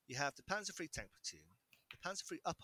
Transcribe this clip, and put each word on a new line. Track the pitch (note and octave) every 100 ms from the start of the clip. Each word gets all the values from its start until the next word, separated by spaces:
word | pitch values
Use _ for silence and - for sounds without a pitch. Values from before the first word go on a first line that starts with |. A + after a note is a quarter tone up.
| -
you | B2+
have | C#3+ -
the |
Panzer | - G3+ G#3
three | - D#3+
tank | - G2+
platoon, | - - D2+ D#2 - _ - -
the | - F3
Panzer | G3 -
three | E3+ F3+
up | D#3+